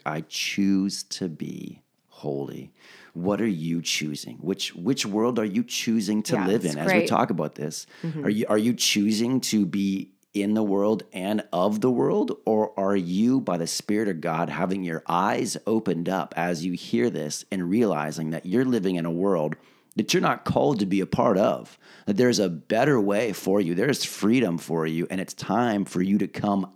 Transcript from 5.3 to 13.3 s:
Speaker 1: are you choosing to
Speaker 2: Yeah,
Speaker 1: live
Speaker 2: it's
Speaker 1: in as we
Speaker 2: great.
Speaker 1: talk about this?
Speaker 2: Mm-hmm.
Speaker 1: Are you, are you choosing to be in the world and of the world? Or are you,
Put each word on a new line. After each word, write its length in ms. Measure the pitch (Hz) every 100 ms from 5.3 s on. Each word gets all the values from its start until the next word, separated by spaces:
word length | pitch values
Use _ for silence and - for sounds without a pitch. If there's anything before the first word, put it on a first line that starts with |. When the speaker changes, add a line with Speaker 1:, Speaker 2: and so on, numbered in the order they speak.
| 117
Speaker 1:
are 40 | 107
you 180 | 104 120
choosing 580 | - - 113 98 107
to 120 | - 123
Speaker 2:
Yeah, 100 | 90
Speaker 1:
live 160 | 113
Speaker 2:
it's 100 | 85
Speaker 1:
in 60 | 73
as 60 | 85
we 120 | 180
Speaker 2:
great. 100 | -
Speaker 1:
talk 200 | - 120
about 240 | 80 76 -
this? 300 | 76 - - -
Speaker 2:
Mm-hmm. 240 | 165 151 151
Speaker 1:
Are 40 |
you, 160 | 107 -
are 100 | 107
you 160 | 120
choosing 680 | 113 - 107 101 107 120 131
to 240 | - 107 92
be 480 | 101 98 95 92 _ _
in 200 | 104 101
the 100 | 110
world 400 | 104 98 104 107 -
and 320 | 92 95 107 -
of 300 | 87 98 107
the 100 | 127
world? 460 | 123 143 202 - - -
Or 260 | 110 107 -
are 160 | 98 101
you, 460 | 87 92 117